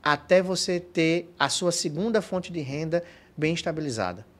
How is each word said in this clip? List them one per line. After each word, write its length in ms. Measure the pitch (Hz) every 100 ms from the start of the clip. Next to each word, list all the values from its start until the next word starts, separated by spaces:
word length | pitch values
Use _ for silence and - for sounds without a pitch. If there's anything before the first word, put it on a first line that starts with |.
até 400 | 151 147 - 185
você 380 | 185 180 - 175
ter 500 | 175 - 160 170 170 -
a 120 | 139
sua 200 | - 175
segunda 520 | 170 175 147 220 220
fonte 280 | - 185 175
de 100 | 170
renda 440 | 135 139 160 170 170 - - -
bem 160 | 151
estabilizada. 720 | 165 175 160 151 110 92 90 -